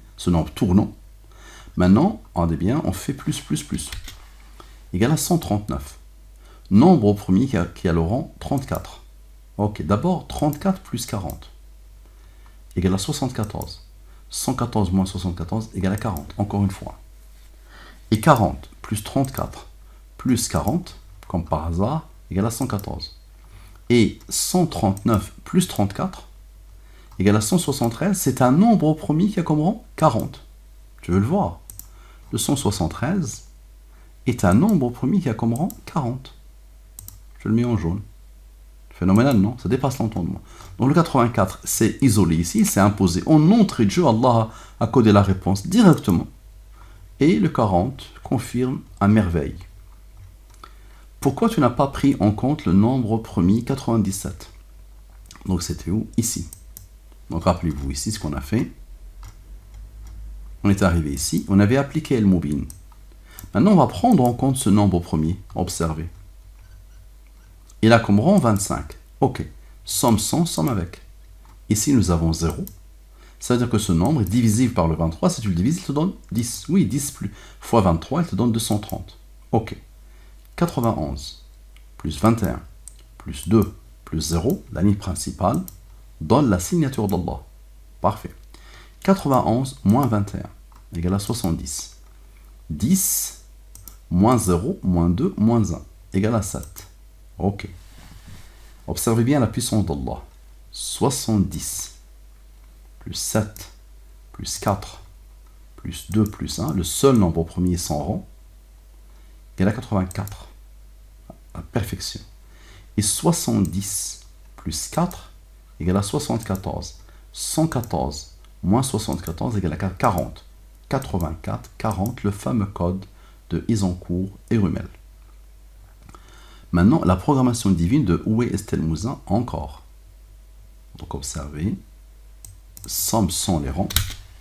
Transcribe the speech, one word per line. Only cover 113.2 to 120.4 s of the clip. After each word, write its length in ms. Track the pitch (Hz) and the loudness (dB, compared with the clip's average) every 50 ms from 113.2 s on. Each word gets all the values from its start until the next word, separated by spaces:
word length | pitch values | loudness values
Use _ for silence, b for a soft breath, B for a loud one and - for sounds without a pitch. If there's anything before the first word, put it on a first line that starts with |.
| - 165 170 - - - 113 110 98 80 80 95 95 - - - - - - - - - - - - - - | 0 0 0 0 0 0 2 2 2 0 -2 -4 -6 -6 -6 -8 -8 -10 -12 -14 -20 -20 -20 -20 -20 -20 -20
plus 320 | - - 82 78 - - - | -12 -10 -8 -8 -8 -8 -6
quatre 440 | - - 170 180 - - - - - - - - - - - - - - | -2 -2 -2 -2 -2 -8 -18 -20 -20 -20 -20 -20 -20 -20 -20 -18 -12 -6
égale 160 | 82 87 90 98 | -2 0 0 0
à 40 | |
soixante-quatorze. 1000 | 98 - - - - - 120 117 - - 95 92 95 - - - - - - - b b b b b b b | 0 0 -2 -4 -2 -2 -4 -4 -4 -4 -6 -6 -6 -6 -8 -8 -10 -12 -16 -20 b b b b b b b
Cent 340 | - - - - - 156 160 | -10 -10 -4 0 0 0 0
quatorze 680 | - 127 - - - 76 64 71 - - - - - - - - - - - | 0 -2 -4 -4 -4 -2 -2 -4 -6 -8 -14 -18 -20 -20 -20 -20 -14 -6 0
moins 200 | 87 98 123 135 | 2 2 2 2
soixante-quatorze 760 | 135 - 104 104 - - 85 - - 82 - - 123 113 101 | 0 -2 -4 -2 -2 -4 -4 -6 -8 -8 -6 -4 -4 -2 -2
égale 160 | 90 85 76 | -2 -2 -2
à 160 | - 101 95 | -4 -4 -6
quarante. 560 | - - - 123 95 87 - - - - | -4 0 0 0 2 0 -2 -4 -8 -14